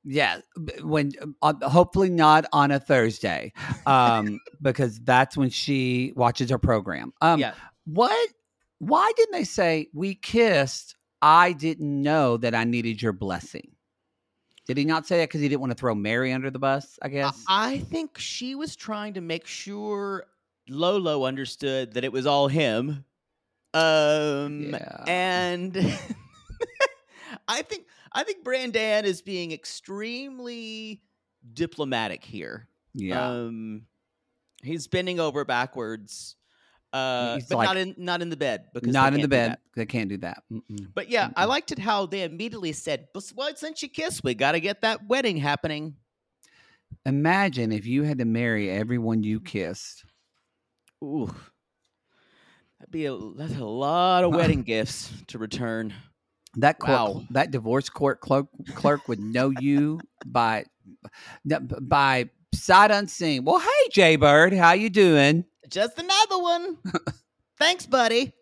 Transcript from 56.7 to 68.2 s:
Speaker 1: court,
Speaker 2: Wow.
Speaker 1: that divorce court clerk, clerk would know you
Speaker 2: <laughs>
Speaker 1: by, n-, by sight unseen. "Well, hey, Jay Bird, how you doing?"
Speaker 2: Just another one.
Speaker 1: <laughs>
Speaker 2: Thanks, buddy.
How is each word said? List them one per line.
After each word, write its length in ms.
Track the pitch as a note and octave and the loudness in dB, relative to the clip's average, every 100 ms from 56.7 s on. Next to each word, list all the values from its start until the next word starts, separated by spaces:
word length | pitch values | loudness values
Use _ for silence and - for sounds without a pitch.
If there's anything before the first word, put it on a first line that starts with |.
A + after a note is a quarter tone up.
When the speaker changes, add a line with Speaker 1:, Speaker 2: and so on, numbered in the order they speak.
| D#3+ | 2
Speaker 1:
court, 140 | B2 | 0
Speaker 2:
Wow. 320 | C3 G#2+ F#2+ - | 0 0 -4 -4
Speaker 1:
that 180 | B2 E3 | -2 -2
divorce 400 | C3 A2 C3 - | -2 -2 -2 -4
court 320 | - C#3 - | -2 -2 -2
clerk, 240 | - C#3 C#3 - - - | 0 0 0 -14 -16 0
clerk 320 | C#3+ C#3+ - | 2 2 -2
would 120 | A2 | -6
know 300 | G#2+ A#2+ C3+ | -2 0 0
you 500 | C3 C#3 C#3+ D3 E3 - | 0 0 2 0 -4 -12
Speaker 2:
<laughs> 120 | _ - | _ -4
Speaker 1:
by, 380 | A#2+ A#2 A2 - _ - - - - - - C#3+ | 0 2 0 -6 _ -20 -20 -20 -20 -20 -12 -4
n-, 160 | D#3 C3 - | -4 -4 -10
by 480 | C3 C#3+ C#3 C3 A#2 _ _ | 0 2 4 2 -2 _ _
sight 380 | - - F#3 G#3 | -8 6 8 8
unseen. 540 | G3+ G3+ - E3 C3+ C3 | 6 0 -4 -2 0 2
"Well, 120 | F4 | 2
hey, 300 | G#4+ C#5+ C5 | 4 4 4
Jay 240 | - E3+ D#3 | 6 6 8
Bird, 380 | C#3+ D3 F3 | 8 8 8
how 200 | F#3 E3+ | 8 6
you 180 | F3+ A3 | 6 4
doing?" 540 | F#3+ F#3+ D3+ C#3 D#3+ F3 _ - | 6 6 8 6 4 0 _ -10
Speaker 2:
Just 280 | F3+ A#3 C#4 | -4 -4 -4
another 400 | E4+ G4 G#4+ F#4 | 0 2 2 2
one. 400 | F4 E4+ F4+ D#4+ F#3 - - - | 0 -2 -4 -10 -6 -6 -6 -12
Speaker 1:
<laughs> 400 | _ _ _ _ | _ _ _ _
Speaker 2:
Thanks, 300 | D#4 F4+ - | 0 0 0
buddy. 460 | C4 A3+ A#3 | 2 4 2